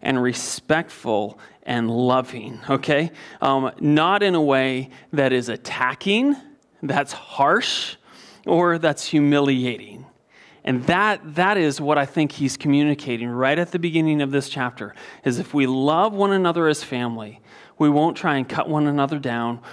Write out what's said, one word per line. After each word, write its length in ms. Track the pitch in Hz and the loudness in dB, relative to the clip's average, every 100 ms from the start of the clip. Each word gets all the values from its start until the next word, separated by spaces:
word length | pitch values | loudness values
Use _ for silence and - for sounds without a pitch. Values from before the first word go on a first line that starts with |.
and 220 | - 131 | -2 0
respectful 1160 | 123 123 - - - 156 165 - 127 104 104 - - _ | 0 -2 -8 -8 -2 0 -2 -8 -2 -2 -2 -10 -20 _
and 260 | - 120 113 | -6 -2 -2
loving, 680 | 117 127 127 123 127 - 117 - | 0 2 2 0 -10 -14 -12 -4
okay? 400 | 135 - 147 165 - - - | -2 2 0 0 -6 -20 -4
Um, 300 | 139 135 131 - | 0 0 -2 0
not 440 | 147 151 165 202 | 2 4 4 2
in 120 | 202 | 2
a 80 | 170 | 2
way 460 | 151 135 131 127 131 - - | 2 2 2 -2 -6 -14 -6
that 220 | 147 135 | 0 2
is 160 | 127 120 | 2 -2
attacking, 840 | 107 - - 123 135 196 214 277 277 - _ _ _ | -8 -8 -2 -2 0 0 2 2 0 -6 _ _ _
that's 300 | 139 143 139 | -2 -2 -2
harsh, 840 | - - - 143 202 - - - - _ - - - - | -8 -10 0 2 2 0 -6 -8 -12 _ -20 -20 -10 0
or 300 | 170 175 165 | 2 2 2
that's 300 | 160 143 - | 0 -2 0
humiliating. 1000 | 156 143 143 139 131 127 107 104 110 135 _ _ - - _ | 2 4 4 2 0 -2 -6 -14 -20 -20 _ _ -20 -20 _
And 200 | - 127 | -4 -2
that, 500 | 139 175 214 202 156 151 | 2 2 2 0 -4 0
that 200 | 185 208 | 2 4
is 240 | 156 135 | 2 0
what 160 | 143 147 | 0 2
I 80 | |
think 280 | 139 170 147 | 0 0 -2
he's 260 | - 139 - | 0 -4 -2
communicating 720 | 151 143 147 143 139 117 120 | 2 2 2 0 -4 -6 -4
right 280 | 123 131 156 | 0 0 0
at 140 | 175 | -2
the 60 | 180 | -4
beginning 420 | 170 160 156 151 | -2 0 2 0
of 120 | 139 | 0
this 180 | 139 135 | -2 -2
chapter, 440 | 139 123 - 101 - - - | -4 -6 -6 -14 -14 -20 -6
is 140 | 135 120 | -2 -2
if 160 | - | -2
we 120 | 147 131 | 0 0
love 460 | 131 139 160 220 | 2 2 2 2
one 180 | 202 202 | 2 2
another 380 | 196 180 170 160 | 2 2 2 0
as 160 | 151 | 0
family, 560 | - 127 120 113 107 120 _ - - - | -4 -6 -6 -8 -12 -18 _ -20 -20 0
we 100 | 151 | 2
won't 300 | 147 160 - | 4 2 0
try 180 | 175 139 | -2 -2
and 100 | 123 | -2
cut 220 | 156 - | -4 -2
one 180 | 151 147 | 0 2
another 320 | 143 139 151 | 0 0 -2
down. 440 | 135 120 117 120 - | -4 -4 -4 -6 -12